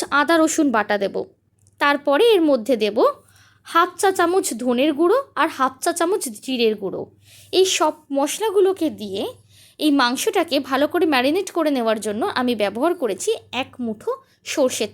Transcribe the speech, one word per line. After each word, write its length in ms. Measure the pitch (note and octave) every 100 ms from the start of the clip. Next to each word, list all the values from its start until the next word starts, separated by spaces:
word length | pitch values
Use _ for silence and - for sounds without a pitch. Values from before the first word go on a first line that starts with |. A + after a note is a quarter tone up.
| -
আদা 240 | C#4 C#4+ E4
রসুন 300 | D#4 D#4+ C#4+
বাটা 260 | A3+ G#3 G#3
দেব। 180 | G3 F#3+ - _ _ _ _ _
তারপরে 440 | C#4+ C#4+ C#4+ C#4+ A#4
এর 80 | G4+
মধ্যে 320 | D#4 C4 G#3+ A#3
দেব 220 | G#3 G#3+ B4 C#5 _ _ _ _ -
হাফ 240 | E4 F4+ -
চা 100 | G4 F#4+
চামচ 280 | E4+ F#4 - A3+
ধনের 280 | B3 A#3+ D4+
গুঁড়ো 260 | C#4 F4 B4 C#5
আর 140 | - D#4
হাফ 260 | D4 C4 C4+
চা 100 | F4
চামচ 300 | E4 F4 G#4+ C4 G#3
জিরের 320 | - B3+ A3+ G#3+
গুঁড়ো। 200 | G3 E3+ - _ _ - -
এই 140 | F4+ F#4+ -
সব 160 | D#4 D4+ -
মশলাগুলোকে 760 | C#4 C#4+ - G#4+ G4 F#4+ F#4 D#4+
দিয়ে 320 | G3+ G#3 G3 F#4 B4+ _ - - -
এই 100 | D4+ C#4+
মাংসটাকে 560 | A#3+ B3+ - G4 E4 C#4
ভালো 260 | C4+ C4+ D4
করে 120 | F4 E4
ম্যারিনেট 420 | C4+ C4 F4 F#4+ F4
করে 140 | D4+
নেওয়ার 280 | C4+ A3+ A3
জন্য 220 | G#3 G#3 F#4+
আমি 180 | - B3
ব্যবহার 380 | A3+ G3+ G#3 D#4
করেছি 360 | F4+ A#3 F#3+ - - -
এক 180 | A#3 C4 -
মুঠো 320 | A#3 A3 - C5 _ _
সর্ষের 480 | - - B3+ - G#3+